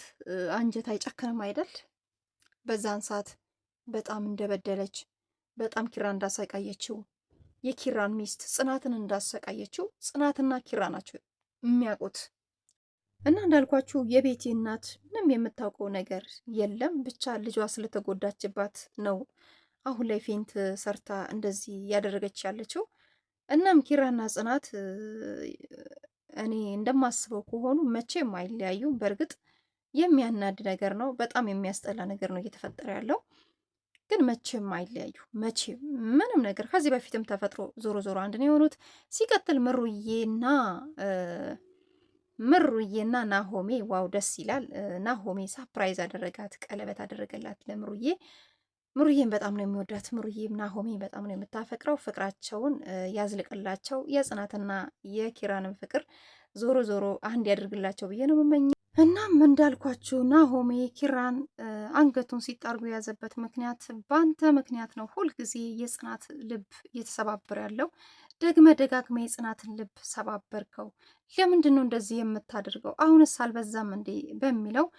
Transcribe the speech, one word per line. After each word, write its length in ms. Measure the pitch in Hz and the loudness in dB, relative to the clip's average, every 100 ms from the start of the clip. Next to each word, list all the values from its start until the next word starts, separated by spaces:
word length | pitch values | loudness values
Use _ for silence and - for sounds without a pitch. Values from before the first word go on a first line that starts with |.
| - _ | -18 _
እ፣ 120 | - 180 180 | -10 -6 -4
አንጀት 340 | 196 233 220 233 | 0 -2 -2 -4
አይጨክንም 520 | 208 - - 247 233 | -6 -6 -8 -6 -6
አይደል? 300 | 202 208 359 - - _ _ _ _ _ _ _ - | -6 -4 -6 -8 -20 _ _ _ _ _ _ _ -6
በዛን 340 | 220 214 208 | -4 -2 -4
ሰዓት 260 | - 208 202 - _ _ _ _ - | -4 -6 -6 -14 _ _ _ _ -8
በጣም 360 | 220 214 214 | -8 -6 -6
እንደበደለች፣ 720 | 208 202 208 202 202 190 196 - - _ _ _ _ - | -6 -4 -4 -4 -4 -4 -4 -8 -20 _ _ _ _ -8
በጣም 300 | 226 226 233 | -6 -4 -6
ኪራ 180 | - 202 | -4 -4
እንዳሰቃየችው፣ 840 | 196 196 - 202 196 202 196 - 214 214 _ _ _ _ _ | -2 -4 -6 -8 -8 -10 -10 -12 -12 -14 _ _ _ _ _
የኪራን 480 | 254 262 269 226 208 | -8 -4 -4 -2 -2
ሚስት 260 | 214 208 - - | -4 -6 -10 -6
ጽናትን 440 | - 262 269 269 | -2 -2 -2 -4
እንዳሰቃየችው 920 | 233 202 202 - 214 - 214 208 - 392 - | -6 -4 -4 -4 -10 -10 -10 -10 -8 -10 -8
ጽናትና 520 | - 285 285 285 269 254 | -10 0 0 2 0 -2
ኪራ 220 | - - 196 | -4 -4 -4
ናቸው 300 | - - - _ _ _ _ | -4 -12 -20 _ _ _ _
የሚያውቁት። 560 | 240 247 233 208 - - - _ _ _ _ _ _ _ _ _ | 2 2 2 -2 -6 -10 -16 _ _ _ _ _ _ _ _ _
እና 140 | 277 359 | 2 4
እንዳልኳችሁ 560 | 381 302 269 269 269 285 240 | 6 4 6 2 0 -2 4
የቤቲ 380 | 247 269 247 240 | 4 4 0 -2
እናት 360 | 226 226 220 - - | -2 -2 -6 -10 -18
ምንም 260 | _ 427 370 | _ 0 2
የምታውቀው 600 | 240 226 - 208 - 202 | 2 0 -4 -8 -6 -6
ነገር 320 | 196 185 190 - - - | -6 -6 -8 -10 -20 -10
የለም። 440 | 220 208 208 269 330 | -2 -2 -2 -4 -4
ብቻ 320 | 254 - - 226 | -6 -8 -6 -4
ልጇ 200 | 214 220 208 | -4 -4 -4
ስለተጎዳችባት 1080 | - 220 202 196 196 202 - - 202 202 - - - | -4 -6 -6 -4 -2 -4 -4 -8 -4 -6 -6 -18 -6
ነው 200 | 208 190 269 _ _ _ _ _ - | -2 -2 -4 _ _ _ _ _ -8
አሁን 200 | 240 233 | -4 -2
ላይ 140 | 214 | -2
ፌንት 300 | - 208 214 208 196 190 | -2 -6 -6 -4 -4 -4
ሰርታ 340 | - 202 - 202 185 | -6 -8 -8 -8 -6
እንደዚህ 460 | 214 208 196 - 196 196 | -6 -4 -6 -10 -12 -2
ያደረገች 520 | 202 202 196 202 - | -2 0 -4 -6 -8
ያለችው። 420 | 196 214 220 339 440 _ _ _ _ _ _ | -8 -8 -10 -8 -8 _ _ _ _ _ _
እናም 300 | 294 381 339 | 4 6 6
ኪራና 380 | 262 285 269 240 220 | 6 2 2 0 -4
ጽናት፣ 380 | - 214 269 - | -4 -2 -2 -4
እ፣ 120 | 208 196 190 214 220 214 - 58 50 - - - - - _ _ | -12 -10 -10 -12 -12 -10 -10 -10 -14 -20 -20 -20 -20 -20 _ _
እኔ 180 | - 220 220 208 | -8 -6 -4 -4
እንደማስበው 720 | 202 214 262 254 240 - 214 | -4 2 4 2 0 -6 -8
ከሆኑ 360 | - 233 254 285 294 | -6 -4 0 2 2
መቼም 400 | 226 240 359 269 | 0 -2 -2 -2
አይለያዩም። 580 | 185 180 226 190 190 269 254 | -4 -8 -6 -4 -2 -2 0
በእርግጥ 360 | 208 196 320 - _ _ _ _ _ | -2 -2 -4 -6 _ _ _ _ _
የሚያናድ 640 | 269 349 285 240 220 196 190 | 0 6 6 4 0 -2 -4
ነገር 280 | 208 190 196 | -4 -2 -2
ነው፣ 140 | 202 262 | -2 -4
በጣም 300 | 247 240 254 226 | -4 -2 -2 -2
የሚያስጠላ 540 | 196 190 196 - 208 190 | -2 -4 -6 -8 -8 -6
ነገር 240 | 196 185 | -6 -6
ነው 100 | 180 | -6
እየተፈጠረ 480 | 208 - - - 240 | -8 -12 -14 -12 -10
ያለው። 280 | 190 226 349 - _ _ _ _ _ _ _ _ | -8 -4 -4 -4 _ _ _ _ _ _ _ _
ግን 100 | 415 | 2
መቼም 440 | 254 233 - 233 202 | 2 2 -6 -8 -6
አይለያዩ፣ 440 | 175 180 240 - - - | -6 -8 -10 -12 -14 -14
መቼም 460 | 220 220 226 - 240 285 277 220 | -6 -6 -4 -6 -8 -8 -6 2
ምንም 300 | 262 453 427 | 4 4 2
ነገር። 240 | 220 196 214 | 0 -4 0
ከዚህ 240 | 370 294 | 2 2
በፊትም 340 | 254 - 226 | 0 -2 -8
ተፈጥሮ 360 | 220 202 202 - 196 - | -6 -4 -4 -6 -12 -8
ዞሮ 180 | 226 202 | -6 -4
ዞሮ 160 | 196 190 | -4 -4
አንድ 180 | 196 214 | -4 0
ነው 100 | 277 | 4
የሆኑት። 280 | 302 302 - - - _ | 6 6 2 -18 -20 _
ሲቀጥል 460 | - 440 415 - 285 | -4 2 2 4 2
ምሩዬና፣ 840 | 247 262 233 208 220 226 226 220 240 285 220 175 285 311 | 2 0 -2 -4 -4 -2 0 -2 2 2 2 -4 -10 -8
እ፣ 100 | 196 185 180 175 - - _ _ _ _ _ _ _ _ | -4 -2 -4 -6 -8 -10 _ _ _ _ _ _ _ _
ምሩዬና 800 | 226 349 311 226 214 214 220 247 | 4 6 6 2 -2 -2 0 0
ናሆሜ 440 | 220 202 202 202 190 247 | 0 -2 -2 -4 -2 -4
ዋው 220 | 214 190 180 | -2 -2 -2
ደስ 220 | 202 196 | -2 -2
ይላል። 300 | - 208 254 247 | -6 -4 -4 -4
እ፣ 120 | - 202 180 | -8 -8 -6
ናሆሜ 400 | 208 240 196 190 196 | -4 -4 -4 -8 -8
ሳፕራይዝ 500 | - 254 - 190 190 | -12 -14 -4 -2 -2
አደረጋት፣ 520 | 175 - 180 - 202 - | -6 -6 -10 -10 -16 -14
ቀለበት 380 | - 202 202 202 | -14 -10 -10 -10
አደረገላት 580 | 202 214 208 214 220 202 | -12 -10 -10 -10 -14 -14
ለምሩዬ። 400 | - 208 208 208 240 370 - - _ _ _ _ _ - | -12 -10 -10 -4 -4 -4 -6 -20 _ _ _ _ _ 2
ምሩዬን 340 | 302 285 247 | 4 6 4
በጣም 220 | 208 208 | 2 -2
ነው 100 | 208 | -4
የሚወዳት፣ 420 | 202 202 196 208 202 | -2 -4 -4 -8 -8
ምሩዬም 420 | 233 214 208 214 208 | -8 -6 -8 -8 -6
ናሆሜ 320 | 208 202 220 214 | -6 -6 -6 -6
በጣም 240 | 196 - | -8 -10
ነው 120 | 202 | -8
የምታፈቅረው። 600 | 196 202 220 226 226 - 294 | -8 -8 -10 -10 -8 -2 -2
ፍቅራቸውን፣ 760 | - 202 196 196 - 214 262 277 | -4 -6 -8 -8 -10 -4 -4 -4
እ፣ 140 | - 185 185 | -6 -6 -6
ያዝልቅላቸው። 880 | 208 208 202 175 202 196 190 - 269 269 | -4 -4 -4 -8 -8 -8 -8 -6 -8 -2
የጽናትና 640 | 277 269 214 202 208 202 196 185 _ 196 | -2 0 -4 -8 -8 -6 -6 -8 _ -10
የኪራንም 680 | 208 220 233 202 196 190 190 | -6 -6 -4 -6 -4 -6 -10
ፍቅር 280 | 196 - - _ - - _ - | -6 -6 -6 _ -20 -20 _ -6
ዞሮ 200 | 233 262 | 2 2
ዞሮ 220 | 226 202 202 196 | 2 0 0 -2
አንድ 200 | 208 233 214 | -2 -2 2
ያደርግላቸው 600 | 202 196 208 190 190 190 | 0 0 -4 -6 -6 -8
ብዬ 140 | 208 | -2
ነው 140 | 269 302 | 2 4
የምመኘው። 400 | 294 294 277 285 _ - | 6 6 4 2 _ 6
እናም 360 | 320 370 427 330 | 8 8 4 8
እንዳልኳችሁ 760 | 302 277 294 254 277 247 - 262 | 10 10 6 4 -4 -6 -4 0
ናሆሜ 460 | 254 294 302 254 247 247 254 | 6 8 8 6 0 0 -2
ኪራን፣ 440 | - 285 254 247 247 285 - | -2 -2 0 -2 -4 -6 -12
እ፣ 100 | 226 214 214 | -10 -10 -4
አንገቱን 460 | 294 302 254 247 247 | 6 6 4 -4 -6
ሲጣርጉ 400 | 233 240 233 233 | -8 -8 -6 -6
የያዘበት 500 | 233 226 214 214 220 - | -6 -6 -6 -10 -10 -10
ምክንያት 460 | 226 - 240 240 - 226 | -8 -6 -6 -8 -12 -16
"ባንተ 460 | - 294 330 311 311 | 0 4 4 4 6
ምክንያት 400 | 285 262 240 226 | 6 4 -6 -8
ነው፣ 120 | - 220 | -10 -10
ሁልጊዜ 440 | - 349 - 240 240 233 226 | -4 -4 -4 -10 -8 -8 -8
የጽናት 480 | 240 - 233 226 - 294 | -8 -8 -10 -12 -14 -16
ልብ 220 | 226 233 196 - | -10 -10 -12 -20
እየተሰባበረ 720 | - 240 226 - 214 208 - 202 | -14 -12 -10 -6 -6 -6 -8 -8
ያለው፣ 280 | 214 214 330 - - - _ _ | -8 -4 -6 -6 -20 -20 _ _
ደግመ 240 | 330 330 320 | 4 12 12
ደጋግመ 440 | 302 269 254 247 240 | 12 4 0 -2 -6
የጽናትን 520 | 233 - 226 220 214 | -4 -6 -6 -8 -10
ልብ 160 | 214 214 _ - | -12 -12 _ -14
ሰባበርከው፣ 800 | - 214 208 - 214 202 - 214 _ _ _ _ | -10 -8 -8 -8 -10 -10 -14 -16 _ _ _ _
ለምንድን 400 | - 370 359 302 | 2 6 8 8
ነው 80 | 269 | 6
እንደዚህ 340 | 254 233 202 226 | 6 -2 -2 -4
የምታደርገው? 760 | 226 214 - 214 202 262 - - | -2 -4 -6 -8 -8 -8 -8 2
አሁንስ 360 | 311 320 311 - | 10 12 10 6
አልበዛም 520 | 247 233 214 220 214 | -2 -2 -6 -4 -6
እንዴ?" 160 | 196 208 208 - | -6 -6 -8 -8
በሚለው 520 | 214 269 240 208 233 330 | -2 0 0 0 0 0